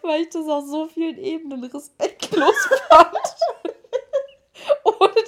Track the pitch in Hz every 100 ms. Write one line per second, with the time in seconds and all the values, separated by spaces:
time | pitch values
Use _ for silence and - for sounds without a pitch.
0 | 349 311 330 339 302 294 285 294 311 320
1 | 330 240 - 320 320 262 247 285 - _
2 | - - - 403 294 427 403 - - 311
3 | 339 - - - 659 - - - _ 523
4 | 508 554 554 _ _ - - 571 - -
5 | 381 453